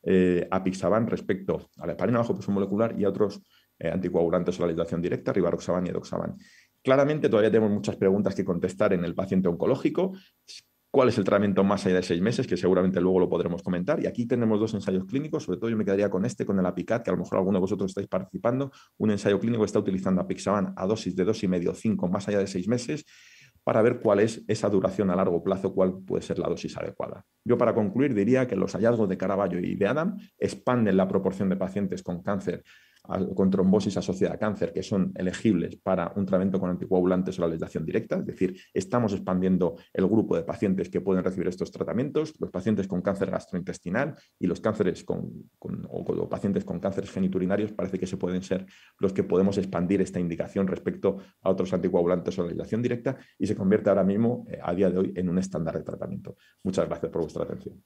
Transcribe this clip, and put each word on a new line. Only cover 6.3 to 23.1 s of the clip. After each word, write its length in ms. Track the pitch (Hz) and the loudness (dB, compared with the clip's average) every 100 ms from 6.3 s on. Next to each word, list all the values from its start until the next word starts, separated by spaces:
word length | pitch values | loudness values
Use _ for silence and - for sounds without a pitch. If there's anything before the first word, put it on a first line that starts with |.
| - - - _ _ | -10 -20 -20 _ _
Claramente, 460 | - 131 143 151 143 | 2 4 4 2 2
todavía 220 | 107 110 | 4 6
tenemos 200 | 113 107 | 4 4
muchas 260 | 101 101 - | 0 -2 0
preguntas 380 | 98 98 95 | 2 4 0
que 120 | 95 95 | -2 -2
contestar 480 | 87 92 - 104 | -2 -2 0 0
en 100 | 92 | 2
el 100 | 87 | -2
paciente 340 | 85 95 95 90 | -4 0 2 2
oncológico. 640 | 85 82 135 151 156 190 190 _ _ - - _ _ _ | 0 0 2 0 0 -2 -4 _ _ -20 -20 _ _ _
¿Cuál 140 | - 127 | 4 4
es 80 | 110 | 2
el 80 | |
tratamiento 400 | 95 101 104 95 | 2 2 4 4
más 220 | 98 98 95 | 2 2 2
allá 100 | 92 | 2
de 60 | |
seis 180 | 90 87 | 2 0
meses? 260 | 101 117 127 | 0 0 -2
Que 120 | 90 | 0
seguramente 420 | 92 90 92 92 | 2 4 4 2
luego 180 | 90 92 | 2 4
lo 80 | 90 | 2
podremos 320 | 87 90 85 | 0 -2 -4
comentar. 400 | - 90 90 160 | -4 -4 -2 -2
Y 40 | 92 | -2
aquí 200 | 107 117 | -4 -2
tenemos 340 | 123 113 107 | 0 2 2
dos 140 | 107 | 0
ensayos 320 | 107 95 95 95 | -2 -2 -2 -2
clínicos, 380 | 135 151 151 | -6 -4 -6
sobre 140 | - 90 | -4 -4
todo 120 | 117 | -2
yo 60 | 110 | -2
me 80 | 98 | 0
quedaría 240 | 98 101 | 2 2
con 160 | 92 117 | 0 -2
este, 180 | - | -4
con 140 | 92 98 | -2 0
el 80 | 90 | 0
APICAT, 360 | 90 87 - | -2 -2 -2
que 60 | - | 0
a 60 | |
lo 60 | 90 | -2
mejor 180 | 90 101 | 0 0
alguno 180 | 95 98 | 2 2
de 40 | |
vosotros 320 | 95 101 98 | 0 -2 -4
estáis 160 | 98 101 | -4 -4
participando. 640 | 95 95 95 117 131 139 - - _ | -4 -4 -4 -2 -2 -4 -8 -20 _
Un 120 | 107 | 0
ensayo 300 | 101 107 98 | 2 2 2
clínico 240 | 113 117 | 2 0
está 140 | 101 107 | 2 2
utilizando 420 | 98 92 95 92 | 0 -2 0 0
apixaban 540 | 95 92 95 101 95 - | 0 -4 0 0 0 -2
a 100 | 95 | -2
dosis 300 | 110 92 90 | -2 -2 0
de 80 | |
dos 180 | 92 107 | 0 0
y 40 | 95 | 0
medio, 240 | 90 90 | 0 0
cinco, 360 | 92 113 95 90 | -2 -2 0 0
más 200 | 101 107 | -2 0
allá 120 | 101 | 0
de 60 | 98 | 0
seis 220 | 92 92 | -2 0
meses, 380 | 123 135 151 - | -2 -2 -8 -8